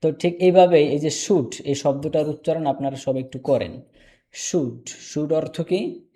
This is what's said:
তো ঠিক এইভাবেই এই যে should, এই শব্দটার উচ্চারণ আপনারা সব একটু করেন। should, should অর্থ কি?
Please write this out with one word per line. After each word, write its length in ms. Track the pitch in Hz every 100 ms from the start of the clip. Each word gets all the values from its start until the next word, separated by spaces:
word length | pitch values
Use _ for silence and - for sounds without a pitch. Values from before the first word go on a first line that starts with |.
তো 40 | 160
ঠিক 220 | 151 175 175
এইভাবেই 480 | 185 180 180 165 147
এই 100 | 147
যে 120 | 151
should, 420 | 147 - 190 123 -
এই 100 | -
শব্দটার 520 | 139 147 139 151 156 151
উচ্চারণ 360 | 151 - 160 156
আপনারা 300 | 135 139 135
সব 180 | - 131
একটু 220 | 131 131
করেন। 340 | - 135 92 - - _ _ _ _
should, 480 | - - 180 131 120 - - -
should 220 | - 147
অর্থ 240 | 156 151 -
কি? 200 | 165 180 240 349 -